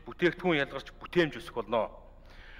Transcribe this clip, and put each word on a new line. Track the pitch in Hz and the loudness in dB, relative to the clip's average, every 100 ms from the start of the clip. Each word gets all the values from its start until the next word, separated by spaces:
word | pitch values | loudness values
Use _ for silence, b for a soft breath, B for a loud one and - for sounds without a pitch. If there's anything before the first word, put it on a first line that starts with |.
| - | -12
бүтээгдэхүүн | 117 175 - 180 156 | 0 2 2 2 2
ялгарч, | 135 139 - | 2 -4 -10
бүтээмж | - - 170 160 131 | -14 0 4 4 0
өсөх | - - | -8 -6
болно. | 104 113 98 - - - B B B B | 0 2 0 -4 -20 -20 B B B B